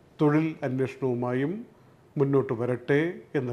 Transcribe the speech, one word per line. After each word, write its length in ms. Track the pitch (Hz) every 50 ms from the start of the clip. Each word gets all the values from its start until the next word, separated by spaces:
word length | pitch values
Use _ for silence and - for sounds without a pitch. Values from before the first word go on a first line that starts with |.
| _ _ _ -
തൊഴിൽ 260 | 156 147 147 156 160 160 160 - 151
അന്വേഷണവുമായും 840 | 131 127 131 131 120 - - 139 127 120 120 123 123 127 127 139 156 196 220 247 - - - - - _ _ _ _ - 151
മുന്നോട്ട് 360 | 139 139 139 135 131 135 127 110
വരട്ടെ 400 | 123 120 123 120 - - 143 143 160 175 196 214 - - - 147
എന്ന 120 | 123 120